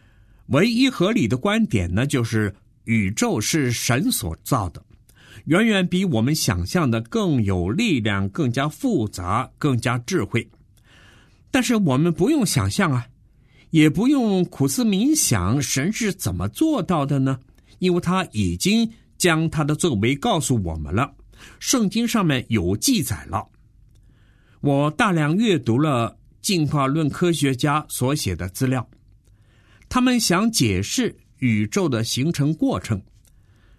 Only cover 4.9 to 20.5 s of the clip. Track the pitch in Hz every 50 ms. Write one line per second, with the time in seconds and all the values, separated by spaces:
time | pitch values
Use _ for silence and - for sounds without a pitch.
4.9 | - - _ _ _ - - - - - - 139 151 185 226 226 214 190 180 170
5.9 | - 180 196 185 139 110 110 131 156 151 - - 101 87 87 95 - 185 165 123
6.9 | 117 117 117 - - 226 214 175 147 127 107 95 95 90 85 90 117 180 240 -
7.9 | - 123 107 110 101 98 98 98 - - 160 123 120 143 139 151 - - - 262
8.9 | 220 139 107 101 - - 87 87 98 117 127 123 - - - 151 131 113 - 123
9.9 | 120 127 123 - 190 165 104 - - 117 - - - _ _ _ _ _ _ _
10.9 | - - - - - - - _ _ _ _ _ - 262 247 - 247 220 196 151
11.9 | 127 131 165 175 165 160 175 247 330 302 226 - - - 95 98 - - 202 165
12.9 | 131 123 120 - _ _ _ _ _ _ _ _ _ - - _ - 160 151 156
13.9 | 147 165 220 262 302 277 240 220 196 185 175 170 - - - 139 - - 254 220
14.9 | 196 185 226 285 311 294 - - 123 95 87 92 117 147 139 - - 135 135 185
15.9 | 220 - 233 202 - - - 107 90 87 87 104 - - 320 320 302 247 170 -
16.9 | 185 156 139 139 147 139 131 135 135 123 - - _ - _ _ - - 180 180
17.9 | 175 175 - 170 180 185 175 - - 107 101 90 87 87 - 190 208 226 233 226
18.9 | - - _ _ _ - - 175 160 156 160 160 - 160 147 143 151 147 - 175
19.9 | 131 95 104 120 139 139 - 240 214 165 - -